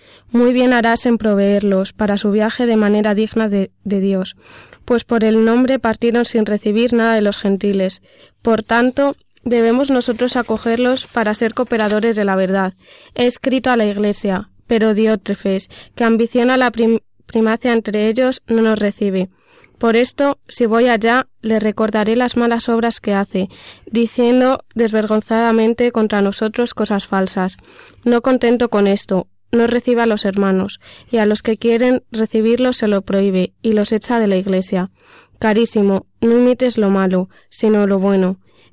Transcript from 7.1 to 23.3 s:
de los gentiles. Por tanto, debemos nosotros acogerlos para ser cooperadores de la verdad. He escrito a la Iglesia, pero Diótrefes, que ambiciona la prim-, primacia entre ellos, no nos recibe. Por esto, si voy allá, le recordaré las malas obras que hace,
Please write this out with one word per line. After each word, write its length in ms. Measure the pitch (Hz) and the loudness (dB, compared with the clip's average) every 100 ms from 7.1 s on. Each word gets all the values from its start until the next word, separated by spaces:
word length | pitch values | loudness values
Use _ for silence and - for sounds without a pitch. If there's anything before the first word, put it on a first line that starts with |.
de 60 | 226 | 2
los 180 | 208 - | 0 -2
gentiles. 640 | 202 196 208 196 185 - _ - - _ | -2 -2 -2 -2 -2 -6 _ -20 -20 _
Por 220 | 233 220 | -2 -2
tanto, 500 | - 233 247 262 277 - _ _ | 0 0 0 0 -2 -2 _ _
debemos 460 | 233 233 226 247 277 | -2 0 2 2 0
nosotros 440 | 254 247 226 247 | 0 -2 -2 -2
acogerlos 720 | 247 226 220 233 226 247 262 - | -2 -4 -4 -2 0 0 -2 -4
para 280 | - 214 | -4 -2
ser 200 | 214 226 | -2 -2
cooperadores 640 | 240 247 226 208 214 233 214 | -2 -2 -2 0 0 0 0
de 80 | |
la 100 | 202 | 0
verdad. 400 | 190 190 196 190 - - - - | 0 0 0 -2 -6 -18 -20 -12
He 120 | - 247 | -2 -2
escrito 440 | - 262 254 254 | -2 -2 -2 0
a 60 | 240 | 0
la 100 | 208 | 0
Iglesia, 640 | 202 208 202 202 190 - _ - | 0 -2 -2 -4 -4 -6 _ -2
pero 260 | 226 220 | 0 2
Diótrefes, 760 | 208 220 220 - 196 196 190 - - - | 2 0 0 -4 -6 -4 -4 -6 -18 -12
que 80 | - | -2
ambiciona 540 | 226 226 233 247 247 262 | 0 2 0 0 0 2
la 160 | 247 | 0
prim-, 260 | 226 226 226 - _ - | 0 0 0 -4 _ -6
primacia 460 | 226 220 220 247 | -2 0 0 0
entre 360 | 233 214 208 214 | -2 -2 -2 0
ellos, 340 | 226 254 262 - | 0 0 -2 -2
no 140 | 226 | 0
nos 160 | 220 214 | 2 0
recibe. 520 | 208 - 202 190 180 _ _ - _ - | -2 -2 -4 -2 -4 _ _ -20 _ -4
Por 180 | 226 226 | 0 2
esto, 420 | 247 - 285 277 - | 0 0 -2 -2 -8
si 160 | - | -4
voy 240 | 226 226 247 | 0 2 2
allá, 400 | 226 226 247 - _ | 2 0 0 -2 _
le 180 | 220 220 | -2 -2
recordaré 560 | 214 202 220 214 208 233 | -2 -2 -2 0 0 0
las 200 | 247 240 | 0 0
malas 320 | 233 233 240 | 0 0 0
obras 320 | 226 233 - | 0 -2 -4
que 120 | - | -2
hace, 360 | 196 202 | -2 -2